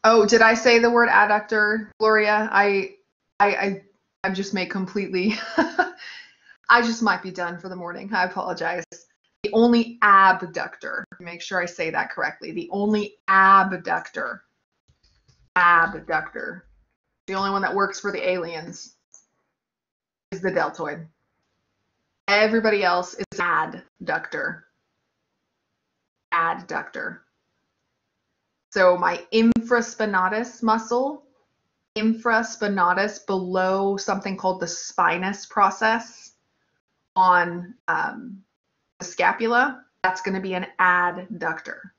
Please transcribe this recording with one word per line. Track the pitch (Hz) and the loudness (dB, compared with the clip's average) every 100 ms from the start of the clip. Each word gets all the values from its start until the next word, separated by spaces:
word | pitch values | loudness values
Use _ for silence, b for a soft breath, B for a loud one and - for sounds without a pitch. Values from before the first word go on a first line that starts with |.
Oh, | 220 226 | 6 6
did | 208 226 | 6 6
I | 226 | 6
say | 233 247 233 | 4 4 6
the | 233 | 6
word | 240 240 | 4 4
adductor, | - 208 208 208 220 208 220 214 _ | 4 4 2 0 0 0 -2 -6 _
Gloria? | 220 214 214 214 214 | 2 4 4 0 2
I, | 196 202 196 190 _ _ _ _ _ | 2 2 2 -2 _ _ _ _ _
I, | 208 82 | 2 2
I, | 98 92 _ _ _ _ | -2 -4 _ _ _ _
I'm | 190 | -6
just | 190 196 | -4 -4
made | 196 180 | -4 -4
completely, | 196 185 208 185 185 202 214 - | -6 -6 -6 -4 -2 -2 -2 -4
<laughs> | - - - 359 - - - - _ _ _ - | -2 0 0 -4 -4 -20 -20 -20 _ _ _ 2
I | 240 | 4
just | 233 226 | 4 -2
might | 220 180 | -2 -2
be | 190 | -6
done | 180 175 170 | -8 -8 -8
for | 185 | -12
the | 180 | -12
morning. | 175 175 196 | -12 -12 -6
I | 202 | -2
apologize. | 185 185 185 180 170 175 160 - _ _ _ _ | -2 -4 -6 -6 -6 -6 -10 -20 _ _ _ _
The | 208 | -2
only | 220 240 233 226 - | 2 4 4 2 0
abductor, | 208 196 190 180 175 - - - - - 196 - | 6 8 8 4 -4 -8 -8 -10 -10 -10 -12 -16
make | 170 170 | -16 -14
sure | - 185 | -6 -4
I | 175 | -4
say | 175 160 | -6 -4
that | 165 160 | -4 -6
correctly. | - 156 - - | -6 -6 -6 -12
The | - 170 | -12 -8
only | 196 208 214 208 _ - | -4 0 0 -4 _ 2
abductor, | 190 190 196 190 180 180 165 - - 135 190 _ _ _ _ _ _ _ _ _ _ _ | 4 8 6 4 -4 -4 -6 -6 -10 -10 -12 _ _ _ _ _ _ _ _ _ _ _
abductor, | 180 175 170 170 160 160 156 156 - - 180 _ _ _ _ _ _ - | 2 6 6 4 -2 -4 -4 -4 -12 -12 -14 _ _ _ _ _ _ -8
the | |
only | 190 196 | -4 -2
one | 196 | -2
that | 190 | -2
works | 196 196 - | -2 -4 -4
for | 202 | -8
the | 190 185 | -4 -4
aliens | 180 165 165 170 - - _ _ _ _ _ _ _ _ _ _ _ _ _ _ | -4 -6 -10 -14 -18 -20 _ _ _ _ _ _ _ _ _ _ _ _ _ _
is | 190 | -6
the | 185 | -2
deltoid. | 165 151 - 147 160 160 _ _ _ _ _ _ _ _ _ _ _ - | -2 -2 -4 -10 -10 -16 _ _ _ _ _ _ _ _ _ _ _ 2
Everybody | 202 214 226 220 208 | 4 4 2 2 2
else | 185 175 180 | 2 0 -4
is | - 196 - | -10 -10 -6
adductor, | 175 156 165 180 _ _ 165 160 - - 151 170 _ _ _ _ _ _ _ _ _ _ _ _ _ _ _ _ _ | -2 -2 -4 -10 _ _ -8 -8 -6 -8 -8 -10 _ _ _ _ _ _ _ _ _ _ _ _ _ _ _ _ _
adductor. | 170 165 165 175 165 - - 175 170 _ _ _ _ _ _ _ _ _ _ _ _ _ _ _ | -2 -2 -4 -8 -10 -8 -12 -12 -14 _ _ _ _ _ _ _ _ _ _ _ _ _ _ _
So | 202 185 180 | 4 4 4
my | 175 175 - | 0 -2 -2
in | 220 226 233 226 | 2 4 2 2
infraspinatus | 240 226 - 220 190 185 214 247 - | 0 0 -4 -2 0 0 -2 -6 -4
muscle, | 220 226 226 240 277 302 _ _ _ _ _ _ _ 214 | 0 0 0 -2 -2 -6 _ _ _ _ _ _ _ -2
infraspinatus | 220 226 240 226 226 - 208 202 175 185 202 202 - | -2 0 0 0 0 -4 -4 0 2 2 -2 -4 -4
below | 190 180 185 185 190 196 196 | -4 -2 -2 0 0 -2 -2
something | - 196 196 190 | -4 -4 -6 -4
called | 185 185 | -4 -4
the | 175 | -6
spinous | - - - 165 175 185 202 - | -8 -8 0 0 0 -4 -8 -8
process | - 196 - 220 226 - - - _ _ _ _ _ _ _ _ | 0 0 2 0 0 -6 -20 -20 _ _ _ _ _ _ _ _
on, | 185 185 180 175 175 175 - - | 2 4 4 2 -6 -12 -12 -6
um, | 156 156 - 247 196 _ _ _ _ _ _ | -4 -4 -8 -16 -18 _ _ _ _ _ _
the | |
scapula, | 185 - 180 175 226 240 269 262 _ _ | -12 0 0 0 0 2 0 -4 _ _
that's | 185 185 | -4 -4
gonna | 196 190 | -6 -6
be | 190 | -4
an | 185 185 - | -6 -8 0
adductor. | 185 180 175 180 185 175 165 160 - - 190 | 2 2 0 -4 -12 -8 -6 -6 -12 -16 -18